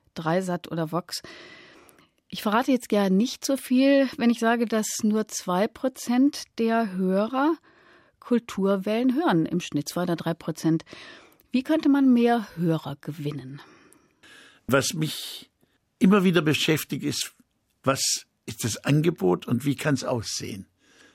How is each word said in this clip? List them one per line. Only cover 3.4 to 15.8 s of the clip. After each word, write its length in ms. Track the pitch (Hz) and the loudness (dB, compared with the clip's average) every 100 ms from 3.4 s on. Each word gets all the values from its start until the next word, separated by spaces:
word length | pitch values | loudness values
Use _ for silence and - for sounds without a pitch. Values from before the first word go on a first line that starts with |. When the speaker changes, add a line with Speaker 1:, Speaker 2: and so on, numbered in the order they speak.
Speaker 1:
so 120 | - 269 | -4 -4
viel, 520 | - 254 269 277 262 - | 0 2 6 4 2 0
wenn 140 | 240 | 0
ich 80 | 233 | 2
sage, 280 | 226 233 233 | 0 0 0
dass 200 | 220 214 - | -2 -2 -2
nur 240 | 214 220 214 | 0 0 -2
zwei 400 | - - 180 220 | -6 -2 0 0
Prozent 760 | - 262 - - 247 285 - - - | -2 -6 -6 -2 2 2 0 -10 -2
der 340 | 226 226 226 | 0 0 0
Hörer 640 | 185 185 190 220 262 294 320 _ _ _ _ _ _ | -2 0 2 0 0 0 0 _ _ _ _ _ _
Kulturwellen 960 | - 240 233 - 196 196 196 220 262 247 | -2 -2 -2 -2 0 0 0 0 2 2
hören, 300 | 339 175 156 | 2 2 2
im 120 | 175 | -2
Schnitt 300 | - 147 - | -4 -6 -4
zwei 140 | - | -4
oder 120 | 175 | -2
drei 200 | 165 - | -2 -2
Prozent. 500 | 165 - 160 160 160 - - - - - _ _ | -6 -6 -2 0 0 -2 -16 -20 -20 -20 _ _
Wie 140 | 247 | -4
könnte 240 | 262 320 311 | 0 2 4
man 240 | 277 269 | 4 6
mehr 340 | 240 233 233 202 | 6 4 2 -2
Hörer 420 | - 170 160 147 143 | -4 0 0 -4 -10
gewinnen? 600 | - 156 147 143 131 143 - - _ _ _ _ - - - _ - | -12 -8 -6 -8 -12 -16 -20 -20 _ _ _ _ -20 -20 -20 _ 0
Speaker 2:
Was 240 | 135 127 | 0 2
mich 560 | 175 156 - - - - _ _ _ | -4 -6 -6 -12 -14 -18 _ _ _